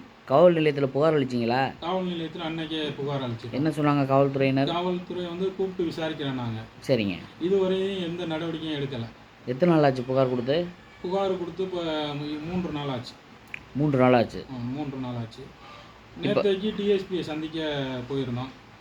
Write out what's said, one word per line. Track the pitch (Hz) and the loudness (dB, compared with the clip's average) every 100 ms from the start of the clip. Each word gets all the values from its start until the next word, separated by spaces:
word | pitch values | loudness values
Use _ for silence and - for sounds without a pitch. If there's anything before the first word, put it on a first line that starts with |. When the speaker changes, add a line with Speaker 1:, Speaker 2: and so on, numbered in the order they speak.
| - - | -6 -18
Speaker 1:
காவல் | - 135 175 | 2 8 8
நிலையத்துல | 165 151 139 139 | 8 4 2 0
புகார் | 135 156 156 | 2 4 4
அளிச்சீங்களா? | 123 123 113 123 131 - | 2 0 2 2 0 -2
Speaker 2:
காவல் | 165 185 180 | -4 -2 -2
நிலையத்துல | 170 160 180 | -4 -6 -6
அன்னைக்கே | 160 165 156 160 151 135 | -6 -6 -6 -4 -4 -4
புகார் | 139 143 127 | -4 -4 -4
அளிச்சிட்டோம். | 117 120 | -6 -6
Speaker 1:
என்ன | 120 156 | -2 0
சொன்னாங்க | 151 147 143 135 | 2 4 4 4
காவல்துறையினர்? | 135 139 139 135 135 143 | 4 4 4 2 4 2
Speaker 2:
காவல்துறை | 170 180 180 180 175 | 0 0 -2 -4 -6
வந்து | 175 170 190 190 | -6 -4 -4 -2
கூப்பிட்டு | 190 185 165 | -4 -2 -4
விசாரிக்கிறேன் | 139 160 151 139 | -2 -4 -4 -4
நாங்க. | 127 120 110 110 - - | -4 -4 -6 -8 -14 0
Speaker 1:
சரிங்க. | 123 104 85 90 - | 2 2 -4 -10 -6
Speaker 2:
இதுவரையும் | 170 196 185 190 190 190 | 0 2 2 2 0 -2
எந்த | 170 175 170 | -4 -4 -4
நடவடிக்கையும் | 156 165 156 160 147 | -4 -4 -6 -6 -4
எடுக்கல. | 139 127 117 - - - - | -4 -6 -8 -12 -20 -14 -6
Speaker 1:
எத்தனை | 131 180 | 2 4
நாள் | 165 | 6
ஆச்சு | 147 127 | 6 2
புகார் | 123 131 131 | 0 2 2
கொடுத்து? | 127 117 156 175 - - - | 2 0 0 0 -8 -20 -12
Speaker 2:
புகார் | 185 196 196 175 | -4 -2 0 -2
கொடுத்து | 170 165 | -4 -6
இப்ப | 185 175 | -6 -4
மூ-, | 165 156 147 147 147 151 156 | -4 -2 -4 -4 -6 -6 -4
மூன்று | 180 175 | -4 -4
நாள் | 147 143 | -4 -4
ஆச்சு. | 127 120 - - - - - - | -6 -8 -16 -20 -20 -16 -16 -8
Speaker 1:
மூன்று | 123 151 135 | 0 2 6
நாள் | 127 | 8
ஆச்சு. | 123 110 92 - | 6 4 -2 -10
Speaker 2:
ஆ, | 127 | -8
மூன்று | 120 135 147 135 | -6 -6 -6 -6
நாள் | 127 123 | -8 -6
ஆச்சு. | 113 - 135 - - - - - - - | -8 -12 -18 -18 -20 -20 -20 -20 -20 -6
Speaker 1:
இப்ப | 165 - | 0 2
Speaker 2:
நேத்தைக்கு | 208 190 214 208 | 2 2 -2 -2
டி | 202 | 0
எஸ் | 196 190 | 0 0
பியை | 180 | -4
சந்திக்க | 151 151 156 156 156 143 135 127 123 | -4 -6 -6 -6 -4 -4 -4 -6 -4
போயிருந்தோம். | 139 127 123 131 - - - | -4 -4 -4 -8 -12 -20 -20